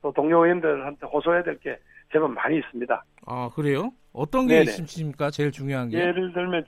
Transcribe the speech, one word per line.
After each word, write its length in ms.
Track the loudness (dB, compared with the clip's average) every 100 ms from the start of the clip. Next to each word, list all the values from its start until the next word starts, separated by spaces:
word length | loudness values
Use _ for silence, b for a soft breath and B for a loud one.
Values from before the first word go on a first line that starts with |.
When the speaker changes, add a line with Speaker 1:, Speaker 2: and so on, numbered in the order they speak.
Speaker 1:
또 100 | -4
동료 320 | 0 4 6
의원들한테 600 | 6 4 0 -2 -4 -12 -6
호소해야 360 | -2 2 0
될 160 | 0 -6
게 180 | -8 -12 _ b b
제법 180 | 0 0
많이 280 | -2 -2 -2
있습니다. 460 | -2 -6 -4 -4 -6 _ -10
Speaker 2:
아, 240 | -8 -6
그래요? 360 | -2 0 0 -2 -8 _
어떤 340 | -8 -2 0 6
게 140 | 6
Speaker 1:
네네. 20 | 6 0
Speaker 2:
있습니까? 480 | -8 -8 -8 -4 -4
제일 200 | 0 -2
중요한 380 | -2 -4 -4 -2
게? 100 | 0
Speaker 1:
예를 340 | 0 0 -2
들면 320 | -4 -2 -2